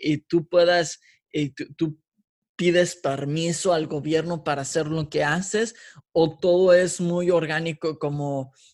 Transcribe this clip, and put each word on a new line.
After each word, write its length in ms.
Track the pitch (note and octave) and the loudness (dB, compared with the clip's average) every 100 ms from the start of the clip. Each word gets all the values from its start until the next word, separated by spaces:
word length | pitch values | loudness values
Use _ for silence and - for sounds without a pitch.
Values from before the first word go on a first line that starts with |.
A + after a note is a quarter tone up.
eh, 220 | D3+ D3 - | -2 -2 0
tú 200 | E3+ D#3 | -2 2
puedas, 520 | F3+ E3+ F3 D#3+ - _ _ _ | 2 4 2 0 -8 _ _ _
eh, 200 | D#3 C#3+ | -6 -6
tú, 120 | - - C#3 | -6 -10 -4
tú 220 | D#3+ D3+ _ _ _ _ _ - | -4 -6 _ _ _ _ _ -2
pides 400 | F3 F3 F3 - | 2 4 2 0
permiso 760 | C#3 C#3 C#3+ D#3 E3+ D#3+ F#3+ | -4 -4 -4 -2 -2 -2 0
al 120 | E3 D#3 | 0 -2
gobierno 540 | D3+ D3+ D#3+ E3 E3 | -6 -2 -2 -2 -4
para 200 | D#3 C#3+ | -4 -4
hacer 240 | C3+ E3 D3+ | -4 -4 -2
lo 240 | D#3+ D3+ | -4 -2
que 120 | D3+ | -2
haces, 520 | D3 E3 F#3+ G#3 A3+ - - - _ | 0 -2 -2 -4 -4 -8 -20 -20 _
o 260 | E3+ E3 D#3 | 2 2 2
todo 340 | F3+ F3+ F#3 | 2 4 6
es 260 | F3+ F3+ - | 6 4 -2
muy 300 | F3 F3 F3 | -2 -2 2
orgánico, 680 | E3+ D#3+ D#3 E3 D#3 D#3+ D#3 | 0 0 -4 -4 -6 -6 -4
como, 540 | D3 C#3+ C#3+ C#3 C3 _ _ | -6 -4 -4 -6 -8 _ _